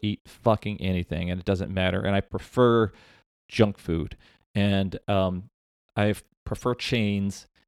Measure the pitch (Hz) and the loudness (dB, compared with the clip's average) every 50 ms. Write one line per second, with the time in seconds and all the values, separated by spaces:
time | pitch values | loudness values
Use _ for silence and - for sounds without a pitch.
0 | - 104 101 - - - - - - 120 110 - - 104 104 - - 95 92 90 | -2 -4 -4 -6 -10 -18 -10 -2 0 0 0 0 0 -6 -8 -4 -2 -2 0 -2
1 | 87 - 78 82 87 87 90 92 90 - 98 90 92 - 95 95 92 92 92 95 | -2 -4 -4 -4 -4 -4 -6 -4 -2 -2 -2 -2 -2 -4 -2 0 0 0 0 0
2 | - 98 98 98 95 - - 92 - - - 127 123 120 117 117 110 101 - - | 0 0 0 0 -2 -4 -6 -10 -10 -4 2 4 4 6 6 4 4 2 -2 -8
3 | - - - _ _ _ _ _ _ - - - 110 104 98 - - - 82 82 | -20 -20 -20 _ _ _ _ _ _ -4 2 2 2 2 0 -4 -6 -4 -4 -4
4 | - - - - - _ _ _ _ _ - 104 101 101 98 98 98 92 - - | -4 -6 -10 -16 -20 _ _ _ _ _ -2 0 2 2 2 2 0 -2 -4 -6
5 | _ - 101 98 95 92 92 90 101 - _ _ _ _ _ _ _ _ - - | _ 0 0 2 2 0 -2 -4 -8 -12 _ _ _ _ _ _ _ _ -2 0
6 | 104 107 101 - - _ _ _ - - 127 - - 127 123 - - - 131 117 | 0 0 0 -2 -6 _ _ _ -10 -10 -8 -4 -2 -2 -2 -2 -2 -2 0 0
7 | 107 101 101 101 98 98 95 - - _ _ _ _ | 0 0 0 0 -2 -4 -4 -8 -14 _ _ _ _